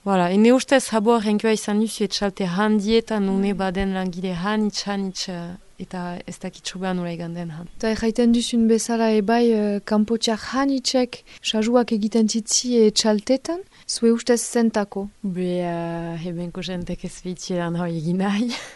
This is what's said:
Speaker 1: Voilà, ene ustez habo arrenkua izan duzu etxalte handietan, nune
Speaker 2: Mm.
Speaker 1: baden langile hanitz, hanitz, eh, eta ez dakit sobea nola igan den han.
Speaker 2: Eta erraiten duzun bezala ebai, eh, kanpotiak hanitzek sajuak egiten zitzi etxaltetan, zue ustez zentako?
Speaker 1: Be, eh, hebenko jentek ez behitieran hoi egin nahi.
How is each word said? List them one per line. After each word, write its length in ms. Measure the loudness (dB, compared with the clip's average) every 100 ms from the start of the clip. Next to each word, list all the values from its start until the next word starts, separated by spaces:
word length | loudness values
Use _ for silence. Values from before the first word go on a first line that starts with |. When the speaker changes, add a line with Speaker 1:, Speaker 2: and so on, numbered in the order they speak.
Speaker 1:
Voilà, 280 | 0 2 2
ene 180 | 6 6
ustez 360 | 6 4 2 2
habo 240 | 0 2
arrenkua 400 | 2 2 0 2
izan 260 | 0 0 0
duzu 240 | 0 -2 -4
etxalte 420 | -2 -4 -2 -2
handietan, 760 | 0 2 2 4 2 2 -2
nune 300 | 0 0 0
Speaker 2:
Mm. 40 | 0
Speaker 1:
baden 360 | -2 -2 -2
langile 400 | -2 -4 -4 -6
hanitz, 500 | -4 -2 0 0 -2 -6
hanitz, 420 | -4 -4 -6 -8
eh, 240 | -8 -10 -14 -18 -16
eta 380 | -12 -8 -8 -10 -12
ez 140 | -10
dakit 260 | -12 -10 -12
sobea 280 | -6 -4 -2
nola 160 | -4
igan 200 | -6 -8 -8
den 140 | -10
han. 160 | -10 -14 -6
Speaker 2:
Eta 120 | -4
erraiten 400 | 0 0 2 4
duzun 340 | 4 2 2 4
bezala 440 | 4 2 0 2
ebai, 380 | 2 2 4 4
eh, 260 | 4 2 -2 0
kanpotiak 540 | 2 2 0 0 -2 -2
hanitzek 720 | 0 0 0 0 0 0 -4 -20 -10
sajuak 480 | -2 0 4 4 4
egiten 340 | 0 2 2 2
zitzi 600 | 0 -2 -2 2 6 6
etxaltetan, 680 | 4 2 2 2 0 0 -8 -8 -18 -10
zue 240 | 0 2
ustez 300 | 2 2 0
zentako? 680 | 2 2 2 2 -4 -6 -10 -8
Speaker 1:
Be, 360 | -6 -4 -2 -2
eh, 560 | -2 -4 -6 -6 -6 -8
hebenko 440 | -8 -6 -8 -8
jentek 440 | -8 -8 -6 -8 -10
ez 160 | -10
behitieran 520 | -10 -10 -6 -4 -2 -2
hoi 200 | -4 -4
egin 200 | -2 -2
nahi. 340 | 0 0 -2 -6 -12